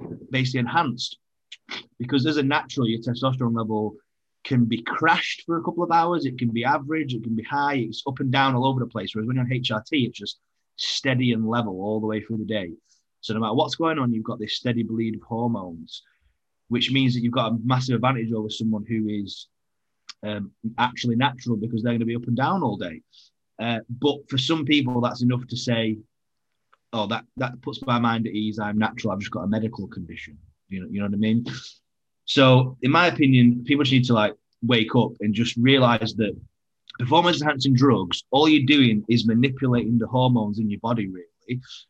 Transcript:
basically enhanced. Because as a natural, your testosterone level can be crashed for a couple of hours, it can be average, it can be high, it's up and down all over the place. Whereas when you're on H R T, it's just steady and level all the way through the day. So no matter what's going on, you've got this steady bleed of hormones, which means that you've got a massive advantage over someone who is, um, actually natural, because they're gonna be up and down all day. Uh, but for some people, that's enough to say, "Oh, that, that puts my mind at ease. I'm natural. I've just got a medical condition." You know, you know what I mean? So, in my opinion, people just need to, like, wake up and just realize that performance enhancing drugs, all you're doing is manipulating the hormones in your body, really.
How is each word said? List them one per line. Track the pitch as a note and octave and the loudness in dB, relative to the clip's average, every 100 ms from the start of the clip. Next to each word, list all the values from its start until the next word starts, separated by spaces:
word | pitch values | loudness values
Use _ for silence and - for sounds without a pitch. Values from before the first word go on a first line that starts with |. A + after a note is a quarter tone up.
| - - - | -14 -14 -4
basically | C3 B2+ B2+ | -2 0 -2
enhanced. | A#2+ E3+ D3 B2+ - - _ _ _ - - - - - | 0 0 0 -4 -10 -12 _ _ _ -20 -16 -16 -14 -10
Because | B2+ C#3+ D3 | -2 2 2
as | D3+ | 2
a | |
natural, | C3+ D3 - - A2+ | 2 0 -2 -2 0
your | A2+ | -2
testosterone | B2 B2 C3 B2+ A#2+ A#2 | -4 -2 -2 0 -2 -2
level | A2 G#2+ G#2+ G#2+ _ _ _ _ | -2 -2 -4 -6 _ _ _ _
can | - B2+ A#2 | 0 2 2
be | A2+ | 0
crashed | - - D#3+ F#3 - - - | -4 0 2 2 -2 -8 -6
for | E3 | -4
a | |
couple | E3+ E3+ | -4 -4
of | E3+ | 0
hours, | E3+ E3+ F3 C3+ | 2 2 0 -4
it | B2 | -2
can | A#2 | -2
be | A#2 B2 | 0 0
average, | D3+ C#3 D#3+ C3+ | 0 -2 -4 -4
it | A#2 | -6
can | A2+ A2 | -4 -4
be | |
high, | G#2+ C#3+ C#3+ C#3 | -4 -2 0 -2
it's | A2 A#2 C#3 | -4 -6 -8
up | C3 | -4
and | C3+ | 0
down | C3+ C3+ B2 | 2 2 2
all | C3+ | 0
over | B2+ | 0
the | A2+ | -4
place. | G#2+ G2 | -6 -6
Whereas | G#2+ A2 | -6 -4
when | B2+ | -2
you're | B2 | -2
on | |
H | B2+ A#2+ | -2 -2
R | A2 - | -6 -2
T, | D3+ A2 | -2 -2
it's | - | -4
just | G2+ - _ _ _ - | -12 -14 _ _ _ -8
steady | - - C#3 B2+ B2 | -6 -2 0 2 2
and | A2+ A2 | 2 0
level | A#2+ G#2+ F#2 | -2 -2 -4
all | G2+ G#2+ | -4 -2
the | G#2+ | -2
way | A2 | -4
through | - A2 | -6 -6
the | G2+ | -4
day. | G#2+ E2+ E2 _ _ _ _ | -4 -6 -12 _ _ _ _
So | - | -6
no | A2 | -4
matter | A2 | 0
what's | B2 D3 - | 0 0 0
going | E3 D#3 | -2 0
on, | B2 | -2
you've | A2 | -2
got | A#2 G#2+ | -6 -8
this | G#2+ - | -8 -4
steady | B2 A#2+ | -2 -2
bleed | A2 A2+ A2+ A2+ | -2 -4 -4 -6
of | |
hormones, | - A#2 A#2+ G#2 F#2 E2 D#2+ - - _ _ _ _ _ - | -8 -4 -2 -4 -8 -14 -16 -20 -20 _ _ _ _ _ -6
which | A#2+ A#2+ | -2 0
means | C3+ C3 A#2+ | 2 2 2
that | |
you've | A#2+ | 0
got | B2+ A2+ | 0 -2
a | A2+ | -2
massive | A#2+ B2+ C3 A2+ | 0 0 0 0
advantage | B2+ B2+ A2+ | 0 0 -2
over | A2+ G#2+ | -4 -4
someone | - A2 G#2+ G#2 | -4 -2 -2 -2
who | A2+ G#2+ | -4 -2
is, | G#2 F#2+ - - _ _ _ _ _ - - | -4 -8 -12 -20 _ _ _ _ _ -20 -12
um, | G#2 G#2 G2 _ A2 A2+ | -8 -8 -8 _ -8 -2
actually | B2 - B2 A#2 | -2 -2 -2 2
natural, | C#3 B2+ B2 G#2+ | 0 -2 -4 -4
because | A#2 A#2 | -2 -2
they're | A#2+ | 0
gonna | A#2 A2+ | 0 -2
be | A#2+ | -4
up | A#2 | -2
and | A#2+ | 0
down | D3 F#3+ | 0 0
all | B2+ G2 | -2 -2
day. | F2+ D#2 - _ _ _ _ - | -8 -12 -18 _ _ _ _ -8
Uh, | A2+ A2+ - | -6 -6 -8
but | A#2+ D3 C#3+ - | -2 -2 -2 -4
for | C3+ | -2
some | - D#3+ | 0 0
people, | C#3+ D3 B2 B2 | 2 2 2 0
that's | A#2+ - | -2 0
enough | B2 B2 - | 0 0 -4
to | A#2+ | -6
say, | B2+ A2+ A2 G#2+ - _ _ _ _ _ _ _ _ | -2 0 -2 -4 -10 _ _ _ _ _ _ _ _
"Oh, | A2 G#2 | -6 -4
that, | A2+ - - | -6 -8 -8
that | B2 C3 | -6 -8
puts | D3 - C3 | -6 -4 0
my | A#2+ | 2
mind | A#2 A2+ A2 | 2 0 -2
at | |
ease. | G#2 G#2+ G#2+ | -4 -4 -4
I'm | G#2 G#2+ | -2 0
natural. | A2 - G#2+ | 0 -2 -4
I've | F#2+ | -4
just | G2+ | -6
got | F2 | -6
a | G2+ | -2
medical | A2 A2 - F#2+ | -2 -2 -6 -12
condition." | F#2+ E2+ E2 - D2 - _ _ | -12 -14 -14 -16 -20 -20 _ _
You | F#2+ | -12
know, | F#2 | -8
you | G2+ | -4
know | G2+ | -4
what | |
I | G#2 | 0
mean? | A2 A#2 A#2+ B2+ - - _ _ _ _ | 0 0 -2 -10 -14 -20 _ _ _ _
So, | - C#3+ C3 B2+ B2+ - | -2 4 8 6 4 -2
in | B2+ | 2
my | E3 F3 | 4 4
opinion, | D#3 C3+ B2+ A#2+ B2 - | 4 6 8 8 6 2
people | C#3+ | 2
just | C#3+ | 4
need | D#3 B2 | 4 4
to, | |
like, | A2+ G#2 - _ _ | 4 2 -2 _ _
wake | A#2 A#2 - B2+ | 2 2 4 2
up | G#2+ - | 2 -2
and | G#2+ | -2
just | G#2+ A#2+ A#2+ | 0 -2 2
realize | B2+ C3+ A#2+ A#2 A2 G2+ | 4 6 4 2 0 -2
that | G#2 F2+ - _ _ _ - - | -2 -4 -14 _ _ _ -16 -6
performance | B2+ D#3+ F3 C#3+ | 2 4 4 2
enhancing | D3+ C3+ C#3 | 0 0 2
drugs, | B2 C#3 G#2 F2 - - | 4 6 4 0 -6 0
all | C3+ D#3 | 4 6
you're | D3+ C3 | 6 6
doing | D3 A#2+ G#2+ G#2 | 6 6 4 2
is | A#2 G#2+ | 2 4
manipulating | A2+ C3+ B2+ C3 A#2+ G#2+ A#2 | 2 2 0 0 2 2 0
the | G#2+ | 2
hormones | B2+ B2+ A#2+ G#2 G2+ | 2 4 2 0 -2
in | G#2+ | -4
your | G2+ | -2
body, | A#2 A2+ F#2+ | -2 -2 -4
really. | F#2 F2 _ - B2+ - - | -8 -16 _ -10 -8 -10 -20